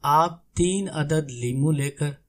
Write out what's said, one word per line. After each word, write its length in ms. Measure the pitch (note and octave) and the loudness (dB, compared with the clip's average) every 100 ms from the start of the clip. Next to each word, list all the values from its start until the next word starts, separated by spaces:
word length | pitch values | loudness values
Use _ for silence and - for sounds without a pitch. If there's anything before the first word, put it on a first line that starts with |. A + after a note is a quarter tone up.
आप 380 | C#3+ D3+ E3+ E3 _ - | 4 4 4 -2 _ -2
तीन 300 | F3 F#3+ F#3+ | 0 0 -4
अदद 420 | D#3 D3 D#3 C#3+ | -4 0 -2 -2
लीमू 380 | B2 B2 C3 D3 | -6 -4 0 0
लेकर 440 | D3+ C#3 - D3 C#3 | 0 -2 -4 -6 -6